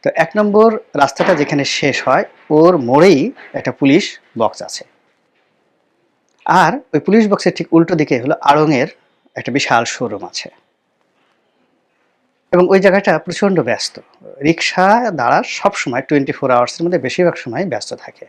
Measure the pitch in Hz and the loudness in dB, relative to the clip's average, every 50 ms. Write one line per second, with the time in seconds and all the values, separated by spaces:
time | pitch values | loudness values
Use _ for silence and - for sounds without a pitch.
0 | - 143 - - 160 - - 208 208 208 196 214 220 226 220 - - _ _ 143 | -4 -4 -2 -2 -2 -2 0 -2 -2 2 4 4 4 4 2 -2 -10 _ _ 0
1 | 143 135 - - 175 - 185 147 147 139 156 143 139 - - - - 143 127 - | 0 0 0 -2 0 0 2 0 0 -2 -2 -2 -2 -4 -4 -2 -2 -2 -2 -2
2 | - 131 131 165 214 - _ _ _ _ 156 151 160 170 185 160 123 117 131 143 | -2 0 0 0 0 -4 _ _ _ _ 2 4 4 4 4 2 0 2 4 6
3 | 165 202 175 135 - 254 - - - - - 135 - 131 120 _ 151 139 139 185 | 6 6 6 4 2 -2 -6 -10 -20 -12 -12 -8 -8 -8 -6 _ 2 2 2 2
4 | - - - - _ _ _ 117 113 104 - - - - - - - _ _ _ | 0 -2 -12 -16 _ _ _ -4 -4 -4 -4 -6 -16 -14 -14 -16 -16 _ _ _
5 | _ _ _ _ _ _ _ _ _ _ _ _ _ _ _ _ _ _ _ _ | _ _ _ _ _ _ _ _ _ _ _ _ _ _ _ _ _ _ _ _
6 | _ _ _ _ _ _ _ _ _ - 165 185 175 156 196 285 - _ - 151 | _ _ _ _ _ _ _ _ _ 0 2 4 4 2 0 -2 -10 _ -4 -4
7 | - - 190 226 220 208 202 196 - 185 175 - 170 - - 165 165 165 185 156 | 0 2 2 4 4 2 0 0 0 -2 -2 -4 -6 0 2 2 2 2 0 -2
8 | 151 - 143 123 113 135 156 - - - 143 151 156 151 151 120 135 175 - _ | 0 0 -2 -2 -2 -2 -4 -2 2 2 2 4 4 2 2 0 0 -4 -6 _
9 | _ _ _ _ _ _ _ - - - 120 139 - - 135 117 117 - - - | _ _ _ _ _ _ _ -12 -10 -4 -4 -4 -2 0 0 0 0 -2 -6 -8
10 | 127 113 104 98 95 87 - - - - _ _ _ _ _ _ _ _ _ _ | -8 -8 -8 -10 -14 -14 -14 -14 -14 -14 _ _ _ _ _ _ _ _ _ _
11 | _ _ _ _ _ _ _ _ _ _ _ _ _ _ _ _ _ _ _ _ | _ _ _ _ _ _ _ _ _ _ _ _ _ _ _ _ _ _ _ _
12 | _ _ _ _ _ _ _ _ _ _ - 175 185 175 196 196 190 202 180 202 | _ _ _ _ _ _ _ _ _ _ 0 2 2 4 2 4 4 4 4 4
13 | 196 208 170 156 - - 170 - - 202 196 165 127 117 113 101 - - _ - | 2 0 -2 -2 -2 -8 -6 -2 0 0 0 0 0 -2 -4 -4 -6 -10 _ -14
14 | - _ _ _ - - - - 139 151 165 165 - - - - 185 190 208 240 | -20 _ _ _ -20 -20 -16 -4 0 0 0 0 -2 -4 0 0 2 4 2 2
15 | 247 226 185 143 120 120 135 170 - - - - - 196 196 - - 147 120 127 | 0 -2 -4 -2 0 2 2 0 0 -4 -10 -2 -2 -2 -2 -2 -8 -6 -6 -6
16 | 135 - 151 143 139 135 147 - - 131 127 123 123 120 - - 165 175 180 165 | -4 0 0 0 0 -2 -6 -6 -2 0 2 2 0 0 -4 -6 -4 -2 -2 -2
17 | 123 127 - - 180 175 - - - - 117 135 190 175 123 110 - - - - | -4 -4 -2 0 0 0 -2 -4 -12 -10 -8 -6 -6 -6 -6 -8 -8 -12 -14 -16
18 | - - - _ - | -16 -20 -20 _ -20